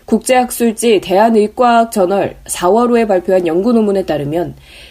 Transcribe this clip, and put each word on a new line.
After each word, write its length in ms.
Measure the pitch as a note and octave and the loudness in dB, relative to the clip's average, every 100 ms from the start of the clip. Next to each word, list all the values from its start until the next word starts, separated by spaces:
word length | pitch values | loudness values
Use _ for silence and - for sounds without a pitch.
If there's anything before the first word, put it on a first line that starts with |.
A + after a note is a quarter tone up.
| - | -4
국제학술지 960 | G#3+ - B3+ A#3+ - A#3 A3 A#3+ G#3+ | -4 0 0 0 -2 -2 0 0 0
대한의과학저널 1300 | - F#3+ A3+ A3 G#3 - B3 A#3 A#3 G#3+ F3+ G3 D3 - - | 2 0 2 2 0 0 2 2 0 0 0 0 -2 -8 -12
사월호에 600 | - F3+ A3 A#3+ A#3+ A3 | -2 0 2 2 0 0
발표한 400 | F#3 F3 F#3 F3 | -2 0 0 0
연구 280 | E3 A3 | -2 0
논문에 320 | A#3 G#3 F#3+ F3+ | 0 0 -2 -2
따르면 500 | D3+ C#3+ D#3+ D#3 - - - - | -4 -4 -4 -6 -10 -20 -20 -20